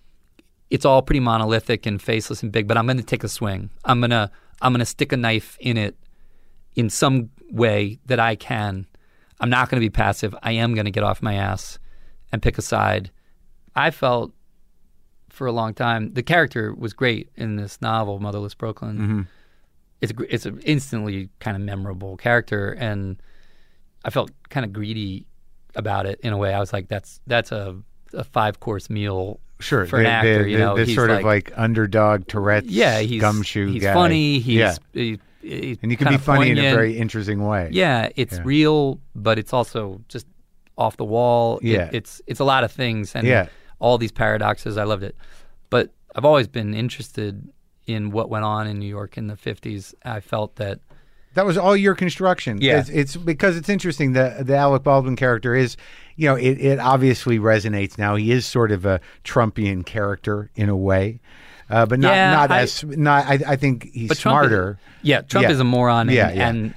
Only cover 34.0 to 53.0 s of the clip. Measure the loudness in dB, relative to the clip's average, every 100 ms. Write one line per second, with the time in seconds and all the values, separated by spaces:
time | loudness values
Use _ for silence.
34 | 4 4 2 0 2 4 2 0 _ -6
35 | -4 -6 _ _ -12 -8 -8 -6 -4 0
36 | 2 2 2 4 4 4 4 4 2 0
37 | -4 -4 -4 -2 0 -2 -2 0 2 2
38 | -2 -2 -4 -4 0 2 4 4 0 -2
39 | -10 -6 0 0 0 -2 -2 -4 -8 -12
40 | -16 -16 -16 _ _ _ _ -4 -4 -4
41 | -4 0 2 2 2 0 0 0 0 -6
42 | -10 -16 -10 -2 2 2 0 -2 -4 -4
43 | -6 -2 2 2 0 -6 -20 -2 2 2
44 | 0 -2 0 0 0 -2 -4 -4 -2 -4
45 | -6 -14 -18 -20 -20 -20 -2 0 0 _
46 | _ 0 4 4 2 -4 -6 -4 -4 -6
47 | -12 -8 -8 -8 -14 _ _ _ -8 -6
48 | -4 -4 -4 -4 -2 -4 -4 -6 -8 -10
49 | -12 -10 -10 -10 -10 -10 -10 -10 -12 -16
50 | -12 -10 -6 -4 -4 -6 -8 -8 -14 -20
51 | _ -20 -6 0 0 2 4 4 4 2
52 | 0 0 0 0 -2 0 4 4 2 0